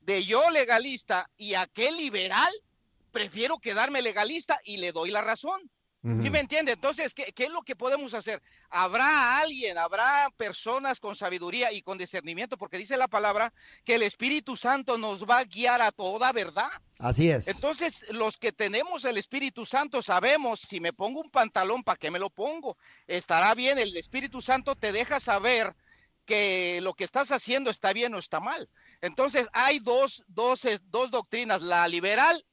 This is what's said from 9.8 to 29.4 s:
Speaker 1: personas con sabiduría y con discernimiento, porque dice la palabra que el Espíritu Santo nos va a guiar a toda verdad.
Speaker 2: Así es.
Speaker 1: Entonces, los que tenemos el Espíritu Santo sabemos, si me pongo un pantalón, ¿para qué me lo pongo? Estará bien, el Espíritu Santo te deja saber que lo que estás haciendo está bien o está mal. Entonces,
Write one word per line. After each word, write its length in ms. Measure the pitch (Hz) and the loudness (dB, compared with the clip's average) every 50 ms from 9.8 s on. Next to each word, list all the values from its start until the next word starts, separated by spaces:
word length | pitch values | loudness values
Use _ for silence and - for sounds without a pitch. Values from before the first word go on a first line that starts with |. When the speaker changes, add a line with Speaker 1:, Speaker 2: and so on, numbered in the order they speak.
| 165 170 180 196 226 254 285 285 285 269 _ | -2 0 0 2 2 4 4 4 2 0 _
Speaker 1:
personas 640 | _ 226 208 175 - - 214 240 262 269 277 254 - | _ -6 -6 -6 -6 -4 -2 -2 -2 0 -2 -4 -4
con 160 | - 208 202 | -6 -10 -8
sabiduría 560 | - 208 185 180 180 170 175 180 240 247 240 220 | -6 -6 -4 -4 -4 -6 -4 -2 0 0 0 -2
y 100 | 202 - | -4 -8
con 160 | - 196 185 | -8 -8 -8
discernimiento, 580 | 185 175 - 185 147 160 170 170 226 233 - | -8 -8 -8 -8 -8 -8 -8 -8 -6 -8 -8
porque 220 | 190 196 - - 185 | -10 -10 -10 -10 -10
dice 180 | 208 196 269 | -8 -4 -2
la 120 | 254 254 247 | 0 0 0
palabra 440 | - 208 208 208 202 220 220 233 _ _ - - - - _ | 0 0 0 2 2 2 0 -2 _ _ -20 -20 -20 -20 _
que 120 | - 240 | 0 2
el 60 | 233 220 | 2 2
Espíritu 540 | 202 - _ 220 254 285 302 - - 254 | 0 0 _ -2 -2 -2 -2 -4 -6 -10
Santo 420 | - - 240 262 269 262 - 247 226 | -4 0 0 2 2 2 -2 -2 -2
nos 260 | 220 214 202 190 185 | -2 -4 -6 -6 0
va 140 | 202 240 240 | 2 4 4
a 60 | 254 | 4
guiar 360 | 208 170 196 240 240 240 247 233 | 0 -4 -2 2 2 4 4 4
a 80 | 214 | 2
toda 400 | - - 202 185 190 220 240 254 254 | 2 0 -6 -6 -2 0 0 2 2
verdad. 380 | 233 196 170 147 175 226 285 - - _ _ _ _ | 0 -2 -2 -2 -4 -4 -4 -6 -12 _ _ _ _
Speaker 2:
Así 280 | - 123 120 107 156 170 | -2 -2 2 4 4 4
es. 180 | 156 123 - - | 4 2 0 -2
Speaker 1:
Entonces, 560 | 196 - - 285 311 - 339 330 - - - 208 | -4 -2 -2 -2 -2 0 -4 -4 -4 -6 -14 -10
los 260 | 214 226 220 220 214 | -4 -2 -2 -2 -2
que 160 | - - 233 202 | -2 -4 -4 -2
tenemos 520 | _ 220 202 202 226 294 349 359 302 226 | _ -4 -2 0 -2 -2 -2 -4 -4 -4
el 120 | 269 262 | -2 -2
Espíritu 500 | - 233 _ - 277 277 269 - - 226 | -2 -4 _ -6 -4 -4 -4 -6 -8 -12
Santo 340 | - - 269 285 294 - 233 202 | -2 0 0 0 0 -2 -4 0
sabemos, 580 | - 196 180 180 247 285 311 285 247 226 202 | 2 2 2 4 4 4 4 2 0 -4 -4
si 180 | - - - 175 | -8 -10 -8 -4
me 120 | 160 170 170 | -4 -4 -4
pongo 280 | _ 190 214 262 294 | _ -4 -4 -4 -6
un 100 | 320 302 | -10 -2
pantalón, 520 | _ 269 233 220 _ 208 185 190 220 254 240 | _ 2 2 4 _ 0 0 2 0 -2 0
¿para 140 | - 185 | -2 -4
qué 140 | - - 208 - | -2 -2 -4 -4
me 80 | 151 | -4
lo 100 | 196 196 | -6 -6
pongo? 460 | _ - 202 277 302 330 302 277 151 _ _ - - _ _ _ | _ -6 -6 -6 -6 -6 -8 -10 -10 _ _ -20 -20 _ _ _
Estará 460 | 170 180 175 - 175 165 180 208 226 | -6 -6 -2 2 2 4 6 4 4
bien, 240 | 226 247 262 285 269 | 4 2 2 2 2
el 180 | 226 208 185 | 0 -2 -2
Espíritu 440 | 170 160 - - 262 262 269 - 254 | -8 -10 -6 -8 -8 -8 -6 -10 -10
Santo 360 | 220 - 254 262 262 - 277 | 0 0 0 2 2 -2 -4
te 160 | - - 214 196 | -2 -2 -2 0
deja 260 | 214 240 240 294 277 | 0 0 0 -2 -4
saber 560 | - - 214 202 196 233 254 233 220 - - _ _ _ _ _ _ _ _ _ _ | 0 0 0 2 4 2 2 4 2 0 -4 _ _ _ _ _ _ _ _ _ _
que 540 | - 214 208 208 202 190 185 180 175 180 175 180 | -2 0 2 2 2 2 0 0 0 -2 -2 -2
lo 100 | 190 175 | -4 -4
que 100 | - 196 | -4 -8
estás 260 | 170 _ 247 277 - 285 | -4 _ -2 0 0 -2
haciendo 380 | 240 - - 233 269 277 247 | -4 0 0 0 0 0 0
está 220 | 208 - - 196 196 | -4 0 0 0 0
bien 200 | 214 240 220 226 | 0 -2 -2 -4
o 40 | 196 | -6
está 220 | 170 - - 160 | -8 -4 -6 -4
mal. 280 | 143 147 165 - - _ _ _ _ _ _ _ | -4 -4 -8 -8 -10 _ _ _ _ _ _ _
Entonces, 480 | - 180 - - 254 285 - 277 | -8 -6 0 0 0 2 2 0